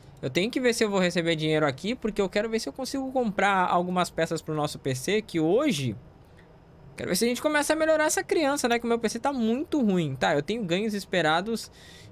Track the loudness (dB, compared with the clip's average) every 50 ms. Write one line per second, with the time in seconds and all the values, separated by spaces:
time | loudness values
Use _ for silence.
0 | -20 -20 -14 -8 -6 -2 0 0 0 0 0 0 0 2 2 2 2 2 2 2
1 | 2 2 2 0 0 0 0 0 0 2 2 2 2 2 0 -2 -4 -6 -6 -4
2 | -4 -4 -2 0 -2 0 0 -2 -2 -2 -2 -4 -4 -6 -8 -8 -8 -6 -6 -6
3 | -6 -2 -2 -2 0 0 0 2 2 4 4 4 2 4 2 2 0 0 0 0
4 | 0 0 0 -2 -2 0 -2 -4 -4 -4 -4 -2 -2 -2 -4 -4 -4 -4 -4 -2
5 | -2 0 0 0 -2 -2 -2 0 2 4 4 4 4 2 0 0 -2 -4 -4 -6
6 | -10 -20 -20 -20 -20 -20 -20 -20 -20 -20 -20 -20 -20 -20 -20 -20 -20 -18 -12 -8
7 | -4 -2 -2 0 0 0 0 0 -2 0 0 0 2 0 0 2 2 2 4 4
8 | 2 2 0 0 -2 0 0 2 2 2 0 0 0 0 0 0 0 0 -2 0
9 | -2 -4 -4 -2 -4 -4 -2 0 0 0 0 0 -2 -2 -2 0 2 2 2 2
10 | 0 -2 -2 -2 0 0 2 0 0 -2 -4 -4 -2 -2 -2 -2 -2 -2 -4 -6
11 | -6 -4 -2 0 2 2 2 0 0 -2 -6 -6 -8 -10 -18 -20 -20 -20 -20 -20
12 | -20 -16